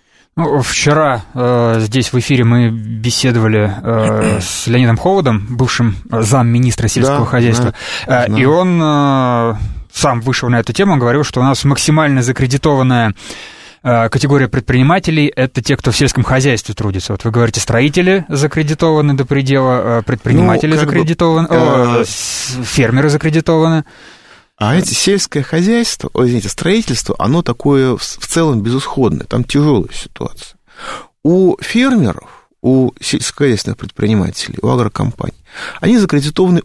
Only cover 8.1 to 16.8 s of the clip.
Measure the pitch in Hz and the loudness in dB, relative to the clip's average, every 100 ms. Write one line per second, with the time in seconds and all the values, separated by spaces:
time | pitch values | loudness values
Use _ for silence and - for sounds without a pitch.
8.1 | 127 120 107 131 160 185 170 156 147 143 | 0 2 2 2 2 2 2 2 2 2
9.1 | 135 127 120 117 110 - - - - 143 | 2 0 0 0 -2 -6 -8 -12 -2 0
10.1 | 120 117 123 123 120 117 120 196 151 120 | 0 -2 -2 0 0 0 0 2 2 2
11.1 | 127 143 127 131 131 139 135 - 156 151 | 0 0 0 0 2 0 0 2 2 2
12.1 | 135 120 123 131 135 160 139 127 123 113 | 2 0 -2 -2 0 0 2 2 2 0
13.1 | - - - - - - - 131 120 117 | -4 -12 -18 -20 -20 -20 -8 0 0 0
14.1 | 131 147 143 127 131 - 123 139 185 180 | 0 2 2 2 -2 0 2 2 2 0
15.1 | 156 147 - 131 - 117 135 - - 135 | 0 0 0 -2 -2 -2 -2 -2 0 0
16.1 | - 107 131 139 113 - 104 | 0 0 2 2 0 -4 -6